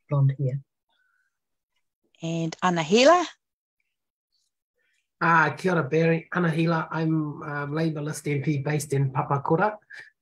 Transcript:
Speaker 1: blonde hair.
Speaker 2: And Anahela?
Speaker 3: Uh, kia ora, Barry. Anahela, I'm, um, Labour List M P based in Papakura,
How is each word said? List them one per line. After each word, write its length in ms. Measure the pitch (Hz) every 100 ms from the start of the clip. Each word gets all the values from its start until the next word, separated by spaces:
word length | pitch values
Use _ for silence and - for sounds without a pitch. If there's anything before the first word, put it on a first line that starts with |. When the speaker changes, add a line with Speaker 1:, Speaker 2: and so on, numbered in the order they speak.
| _
Speaker 1:
blonde 280 | 143 135 135
hair. 220 | 131 139 - _ _ _ _ _ _ _ _ _ _ _ _ _ _ _
Speaker 2:
And 340 | 165 165 165 -
Anahela? 640 | 185 175 156 214 269 349 330 - _ _ _ _ _ _ _ _ _ _ _ _ _ _ _ _ _ _
Speaker 3:
Uh, 300 | 170 165 151
kia 200 | - 185
ora, 120 | 170
Barry. 440 | 135 156 165 165 -
Anahela, 540 | 180 170 156 165 160 -
I'm, 500 | 160 160 160 147 170
um, 320 | 156 147 143
Labour 280 | 156 160 151
List 260 | 147 147 -
M 140 | 143
P 140 | 147 143
based 340 | 143 147 -
in 160 | 139 135
Papakura, 680 | 143 147 139 - 165 214 214 _ - - _